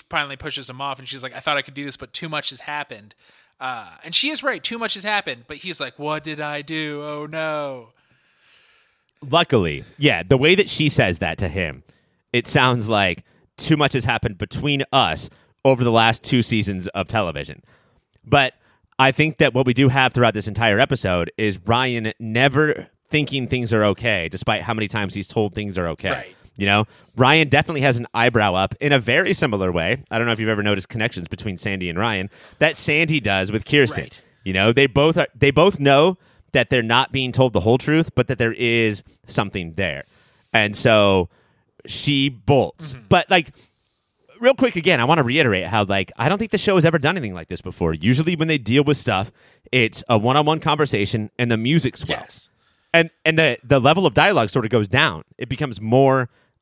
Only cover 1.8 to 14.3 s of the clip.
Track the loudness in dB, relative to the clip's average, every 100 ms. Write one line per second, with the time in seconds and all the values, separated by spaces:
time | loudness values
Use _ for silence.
1.8 | -12 -12 -12 -12 -8 -8 -8 -10 -10 -10
2.8 | -10 -14 -20 _ _ _ _ _ -10 -10
3.8 | -14 -20 -4 0 0 -2 -4 -4 -6 -6
4.8 | -6 -6 -4 -4 -4 -10 -14 -14 -10 -8
5.8 | -10 -8 -8 -6 -8 -10 -8 -10 -8 -8
6.8 | -8 -8 -10 -12 -10 -8 -6 -6 -8 -12
7.8 | -18 _ _ _ _ _ _ _ _ _
8.8 | _ _ _ _ -2 0 2 2 0 -4
9.8 | -10 -2 0 0 0 2 4 2 2 0
10.8 | 0 2 0 0 -4 -4 -6 -4 -6 -8
11.8 | -18 _ _ _ _ -4 0 2 2 2
12.8 | 0 0 0 -2 -10 _ _ -10 0 0
13.8 | 2 0 -2 -2 -4